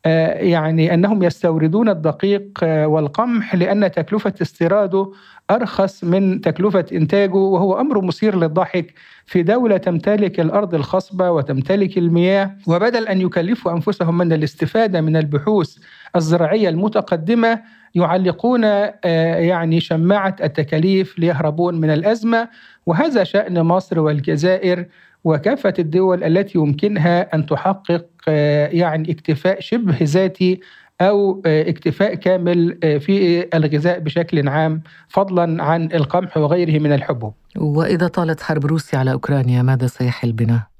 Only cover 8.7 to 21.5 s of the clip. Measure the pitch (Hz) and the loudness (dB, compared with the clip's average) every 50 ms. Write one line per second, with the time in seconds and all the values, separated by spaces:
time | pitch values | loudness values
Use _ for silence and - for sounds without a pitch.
8.7 | - 180 165 - _ - - - - - _ _ - 180 170 175 220 247 247 226 | -2 -4 -4 -6 _ -20 -20 -20 -20 -20 _ _ -2 0 2 2 2 2 2 2
9.7 | 196 180 190 190 175 160 - 202 214 202 208 180 185 - 165 165 165 202 208 180 | 0 0 0 -2 -2 0 0 0 0 2 0 0 0 -2 -2 0 0 -2 -2 0
10.7 | 165 156 135 - - 190 - - 196 180 185 180 170 156 131 - 131 135 131 - | -2 -4 -2 -2 -2 -4 -4 -4 -4 -2 0 2 2 0 -2 -2 -4 -4 -2 0
11.7 | 190 208 196 185 - 185 170 170 165 170 175 185 196 196 196 196 196 - - 170 | 0 0 0 0 0 0 0 2 2 2 2 2 2 2 0 -2 -6 -8 -2 -2
12.7 | 165 175 208 240 240 233 220 220 190 190 185 175 - 180 165 185 240 - - 175 | 0 2 2 0 0 -2 -2 -2 0 0 0 0 0 -2 0 0 -2 -2 -2 -4
13.7 | 165 170 139 208 190 - 175 165 170 170 180 170 165 156 156 147 - - 165 - | -4 -2 -2 -2 -2 -2 -2 0 0 0 2 2 2 0 0 -4 -2 -4 -4 -2
14.7 | - 220 226 214 185 165 156 160 156 160 156 147 147 143 147 214 214 196 160 - | 0 0 0 2 0 0 0 2 2 0 0 0 -2 -2 0 0 0 0 0 -2
15.7 | - _ - - - - - - - 180 160 156 170 175 170 151 190 226 208 180 | -8 _ -20 -20 -20 -20 -20 -4 -2 -2 0 2 2 2 2 2 2 2 2 0
16.7 | 160 170 196 220 - 208 196 - 185 165 156 180 233 233 226 226 226 220 - - | 0 0 -2 0 0 -2 -2 0 -4 -2 0 0 0 2 2 2 0 -2 -6 -16
17.7 | - _ _ _ _ 175 170 156 175 196 185 180 170 175 - 240 254 240 220 214 | -20 _ _ _ _ 0 0 2 2 0 0 0 -2 0 0 0 2 2 2 2
18.7 | 208 202 208 202 - - - 175 165 165 160 165 165 170 165 170 185 170 170 165 | 2 2 0 -2 -4 -4 -2 0 0 2 2 0 0 2 2 2 0 0 0 0
19.7 | 160 170 - - 170 160 165 180 202 208 190 196 190 - 165 151 - - 147 147 | 0 0 0 0 -2 0 2 2 2 2 0 -2 -4 -2 -4 -4 -2 -4 -4 -2
20.7 | 160 156 160 190 196 190 185 185 - 170 165 170 165 139 160 151 | 0 0 2 2 2 2 0 -2 -4 -2 0 0 0 0 -2 -2